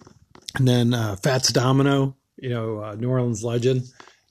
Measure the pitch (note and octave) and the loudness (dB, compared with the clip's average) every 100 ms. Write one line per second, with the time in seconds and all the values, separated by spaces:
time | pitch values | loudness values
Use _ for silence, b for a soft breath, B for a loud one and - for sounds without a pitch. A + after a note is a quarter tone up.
0 | - - _ - - - B2+ B2 A#2+ B2 | -20 -20 _ -18 -8 0 2 4 2 0
1 | G#2+ F#2+ D3+ C3 - B2 B2 C3+ C#3 C#3 | -4 -4 -2 0 0 2 2 4 4 2
2 | C3+ C3+ _ - B2+ A#2+ A2+ G#2+ G#2+ G#2+ | 0 -4 _ -12 -6 -4 -4 -6 -8 -6
3 | B2 B2+ B2 G#2+ A#2 A#2+ A#2+ C3 A#2+ B | -2 0 0 -2 -2 0 2 0 -2 B
4 | B B B | B B B